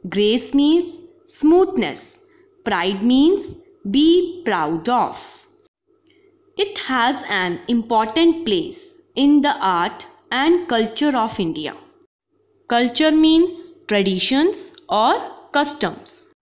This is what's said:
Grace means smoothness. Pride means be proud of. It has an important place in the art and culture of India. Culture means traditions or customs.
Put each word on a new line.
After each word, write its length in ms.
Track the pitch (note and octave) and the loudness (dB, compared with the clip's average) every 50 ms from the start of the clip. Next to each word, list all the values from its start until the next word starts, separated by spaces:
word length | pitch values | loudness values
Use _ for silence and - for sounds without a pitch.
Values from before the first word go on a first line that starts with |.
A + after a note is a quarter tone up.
| - F3+ | -14 -6
Grace 460 | E3+ G3 G#3 G#3 A3+ B3 - - - | -2 0 0 2 0 -2 -4 -2 0
means 420 | C#4 C#4+ D4 D#4+ F4 F4 - - - - - _ _ _ | 2 2 4 2 2 0 -2 -14 -18 -20 -20 _ _ _
smoothness. 920 | - - - - D#4 E4 F4+ F#4+ F#4+ F#4+ B3 G3 D3 B2 - - - - _ _ _ _ _ _ _ _ _ _ | -20 -8 0 2 4 6 4 4 2 0 -4 -4 -4 -8 -12 -18 -20 -20 _ _ _ _ _ _ _ _ _ _
Pride 380 | - F#3+ F3 F3 F#3+ F#3+ F#3+ | -4 -2 0 0 -2 -2 -2
means 540 | G#3+ A#3+ B3+ C4+ C#4+ E4 G4 - - - - - _ _ _ _ _ G3+ | 0 2 4 4 4 4 2 0 -4 -12 -16 -18 _ _ _ _ _ -2
be 520 | G3 C#4 D4+ D#4+ E4+ F#4 F#4 E4+ - - - | 0 2 4 4 4 4 2 -2 -8 -8 -4
proud 440 | A#3 G3 F3 D#3 D3+ E3 D#3+ D#3+ A#3+ | -4 -2 -2 -2 -2 -4 -4 -2 -2
of. 300 | B3 A#3+ F3+ C3+ - - - - - _ _ _ _ _ _ _ _ _ _ _ _ _ _ _ _ _ _ _ _ _ _ _ _ | 0 0 0 -2 -6 -14 -20 -20 -20 _ _ _ _ _ _ _ _ _ _ _ _ _ _ _ _ _ _ _ _ _ _ _ _
It 220 | - G4+ - - - | -6 -6 -6 -6 -12
has 460 | - - C4 B3+ A#3 C4 C#4 - - - | -8 -4 -2 0 0 0 -2 -4 -6 -6
an 300 | G#3 F#3+ F3+ F3+ F3 F3 - | -4 -4 -2 -4 -4 -6 -4
important 800 | - A#3+ A#3 A3 - A#3 A3 A3 A3 - D#4+ E4+ E4+ D#4+ - - | -2 -2 -2 -2 0 0 0 0 0 0 2 4 4 2 2 -2
place 480 | A3 G3 F3 D#3 - - - - - _ - _ _ _ | -2 -2 -2 -2 -6 -12 -18 -20 -20 _ -20 _ _ _
in 240 | - C#4 C#4+ D4 D4 | 0 4 4 4 4
the 160 | C4+ D4 - - | 4 2 -2 0
art 480 | - F#3+ F3+ E3+ F3 G#3 - - - - - _ _ _ | -2 0 0 0 -2 -4 -6 -12 -20 -20 -20 _ _ _
and 380 | A#3 B3+ C#4 E4 F4 F4 F4 - | -4 0 2 2 2 0 0 -2
culture 480 | B3 A3+ A3+ A3+ - - C#4+ D4+ C4 | -2 -2 -2 -2 -2 -2 -2 0 0
of 240 | B3 A3 G#3+ - - | 0 -2 -4 -4 -6
India. 340 | F#3+ D#3+ D#3+ D#3 D3+ C#3+ - - - _ _ _ _ _ _ _ _ _ _ _ _ _ _ _ _ - | -6 -4 -6 -8 -10 -12 -12 -14 -20 _ _ _ _ _ _ _ _ _ _ _ _ _ _ _ _ -2
Culture 420 | A#3 A#3 B3 A#3+ B3 - D#4 D#4 | 0 0 0 0 0 0 0 2
means 640 | D4+ D#4 D#4 D#4+ D#4+ D#4+ F4 F#4 - - - - - _ _ - | 4 4 4 6 6 4 4 2 -2 -12 -18 -20 -20 _ _ -2
traditions 800 | G#3 G3+ G3 G3 F#3 F#3 - - C4 C#4 D#4 F#4+ G#4+ - - - - - _ - | 0 0 0 0 0 -2 -2 0 0 2 2 0 0 -4 -14 -20 -20 -20 _ -4
or 440 | F#3 G#3 A3 C4 F#4+ - - - - - - - | -2 0 2 2 0 -2 -4 -12 -16 -20 -20 -4
customs. 800 | - C#4+ D4 D4 - - G#3+ E3+ - - - - - - _ _ _ _ | -2 -2 -2 -2 -4 -6 -6 -6 -6 -10 -18 -20 -20 -20 _ _ _ _